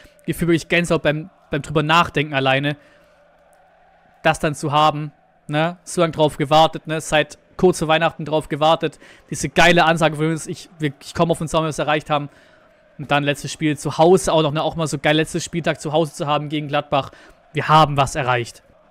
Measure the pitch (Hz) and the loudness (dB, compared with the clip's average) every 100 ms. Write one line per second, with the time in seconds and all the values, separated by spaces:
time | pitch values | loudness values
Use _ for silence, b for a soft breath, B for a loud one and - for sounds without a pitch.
0 | B B - 160 170 165 - 170 170 165 | B B -8 -4 0 0 0 -2 0 0
1 | 156 151 160 _ - 151 - 156 151 165 | 0 -2 -6 _ -10 -8 -4 -2 2 2
2 | 165 151 151 139 135 135 143 147 b b | 2 -2 -2 -2 0 0 -2 -6 b b
3 | b b b _ _ _ _ _ _ _ | b b b _ _ _ _ _ _ _
4 | _ _ 160 151 165 143 156 147 156 147 | _ _ -2 0 -2 -4 -2 2 2 2
5 | 151 - _ _ - 151 165 175 - - | -6 -14 _ _ -6 -2 -2 -4 -8 -2
6 | 165 147 151 - 143 156 156 156 - 156 | 0 2 0 0 2 4 4 2 -6 -8
7 | - 156 147 - _ - 185 170 156 160 | -2 0 0 -6 _ 2 2 2 2 2
8 | 165 - 147 156 - 147 156 160 156 - | 0 -4 -4 -4 -2 0 2 2 -2 -8
9 | B B B 151 151 - 170 175 160 165 | B B B -8 -4 4 4 6 4 4
10 | 156 151 160 160 165 175 - - 151 - | 2 0 -2 -4 -8 -14 -16 -6 -6 -6
11 | - - 170 160 156 160 160 147 147 151 | -8 -2 0 -2 -2 -2 -2 -2 -2 -2
12 | - 151 143 b b b b b _ - | 0 -4 -4 b b b b b _ -12
13 | 143 143 143 143 - - 156 143 147 - | -2 0 0 -4 -6 -4 -4 -2 -4 2
14 | 165 185 - 160 156 151 156 156 156 151 | 6 6 4 0 0 0 -4 -4 -4 -2
15 | 151 151 160 170 - 170 160 156 160 151 | 0 0 0 -4 -6 -6 -4 -4 -2 -2
16 | 160 - 147 147 147 151 147 147 147 143 | -2 -4 -4 -4 -4 -8 -4 -6 -2 -2
17 | 131 - B B _ 151 131 156 147 143 | -4 -10 B B _ -6 4 6 6 2
18 | 135 160 123 123 117 - _ _ _ | -2 -2 -2 -2 -4 -12 _ _ _